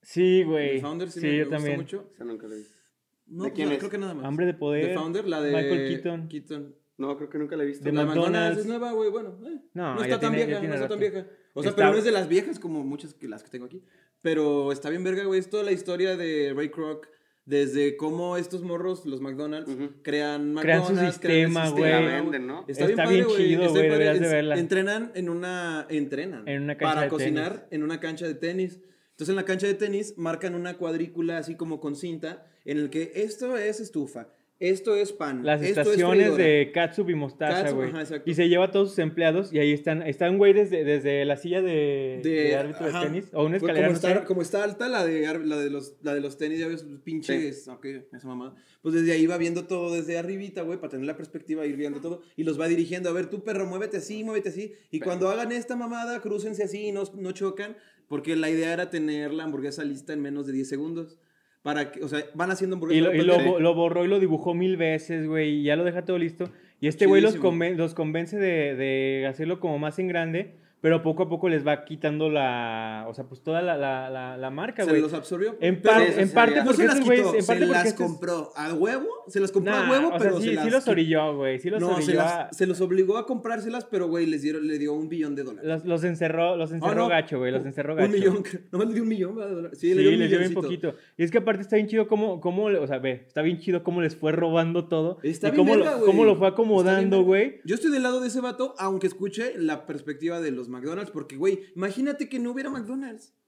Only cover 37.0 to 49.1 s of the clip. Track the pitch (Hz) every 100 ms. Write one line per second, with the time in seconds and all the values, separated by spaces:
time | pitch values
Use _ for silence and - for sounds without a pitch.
37 | 180 160 139 - 151 175 147 131 131 156
38 | 151 156 165 160 170 175 190 190 196 196
39 | 156 160 165 165 190 160 147 147 147 160
40 | 156 139 175 196 202 202 202 175 143 147
41 | 139 143 143 139 170 180 185 160 147 139
42 | 131 131 151 156 151 139 143 151 160 170
43 | 156 165 196 156 156 165 165 170 185 170
44 | 180 190 190 180 170 202 208 196 240 240
45 | 170 160 151 160 156 151 143 139 139 -
46 | 151 143 143 135 151 160 165 160 143 139
47 | 165 160 - 139 139 135 - 127 135 135
48 | 131 123 131 127 131 - _ _ 160 165
49 | 165